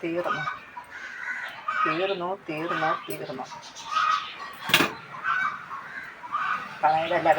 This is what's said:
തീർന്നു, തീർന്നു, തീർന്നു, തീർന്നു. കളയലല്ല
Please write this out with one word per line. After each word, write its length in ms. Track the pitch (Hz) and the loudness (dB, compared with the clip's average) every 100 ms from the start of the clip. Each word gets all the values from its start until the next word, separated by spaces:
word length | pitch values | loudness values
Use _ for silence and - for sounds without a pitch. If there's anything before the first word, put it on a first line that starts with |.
തീർന്നു, 400 | 170 170 165 - 151 - - - - - - - - - - - - - - | -2 0 0 0 -2 -4 -10 -14 -14 -12 -10 -8 -6 -4 -6 -6 -2 2 4
തീർന്നു, 440 | 160 190 190 175 196 - | 4 2 0 0 -2 -4
തീർന്നു, 420 | 156 170 165 160 156 - | -4 -2 2 2 0 -2
തീർന്നു. 380 | 151 - 127 - 932 - - 1017 1077 1077 1077 1077 1077 1077 1077 - - - - - - - - - - - - - - - - - - - - - - | -6 -4 -8 -8 -10 -14 -12 -2 2 4 4 0 -8 -10 -8 4 6 6 0 -12 -6 0 2 0 -2 -8 -10 -10 -10 -12 -12 -4 -2 0 -2 -4 2
കളയലല്ല 480 | 156 160 165 175 165 | 4 4 4 4 6